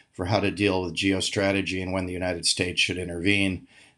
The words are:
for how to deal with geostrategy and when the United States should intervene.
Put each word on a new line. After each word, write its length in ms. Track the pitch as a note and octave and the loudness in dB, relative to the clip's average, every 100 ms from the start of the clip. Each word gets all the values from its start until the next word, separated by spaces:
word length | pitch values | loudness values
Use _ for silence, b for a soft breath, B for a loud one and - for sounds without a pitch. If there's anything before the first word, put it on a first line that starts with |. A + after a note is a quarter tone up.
| B | B
for 140 | - F2+ | -6 0
how 160 | G#2 | 2
to 100 | G2 | 2
deal 320 | F2 G2+ F#2 | 2 2 2
with 140 | F2+ E2+ | -2 0
geostrategy 840 | G2 F#2+ - G#2 G2 G2 F#2 F#2+ | 0 2 0 0 2 2 0 -4
and 120 | F#2 | -2
when 140 | F#2+ F2+ | -2 -2
the 60 | |
United 320 | F2+ F2+ E2+ D#2+ | -4 -4 -2 0
States 360 | - F2+ E2+ | 0 0 0
should 160 | - F2+ | 0 -2
intervene. 720 | F2 E2+ F#2 G2+ F#2+ F2 B B B | -4 -2 2 2 2 -2 B B B